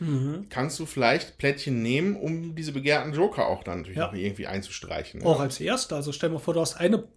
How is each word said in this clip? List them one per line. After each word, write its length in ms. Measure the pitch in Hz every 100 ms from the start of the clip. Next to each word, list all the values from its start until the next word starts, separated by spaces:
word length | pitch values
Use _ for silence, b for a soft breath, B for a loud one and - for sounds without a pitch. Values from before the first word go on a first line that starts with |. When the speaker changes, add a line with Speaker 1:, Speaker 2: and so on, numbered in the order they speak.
Speaker 1:
Mhm. 460 | 165 139 135 160 202
Speaker 2:
Kannst 300 | - 143 -
du 80 | 160
vielleicht 500 | - 120 139 - -
Plättchen 460 | 139 139 - 123
nehmen, 320 | 113 135 185 202
um 400 | 151 165 170 160
diese 160 | 156
begehrten 420 | 139 139 147 139
Joker 320 | 147 190 - -
auch 180 | 95
dann 160 | - 90
natürlich 200 | 87 95
Speaker 1:
Ja. 80 | 92
Speaker 2:
noch 60 |
irgendwie 340 | 95 98 98 -
einzustreichen, 720 | 196 196 - - 156 - -
ne? 60 | 170
Speaker 1:
Auch 120 | 143
als 200 | 139 -
Erster. 380 | 175 254 - 151
Also 140 | 143
stell 180 | 143 170
dir 60 | 160
mal 40 |
vor, 160 | - 165
du 60 |
hast 160 | 160 -
eine 260 | 180 220 -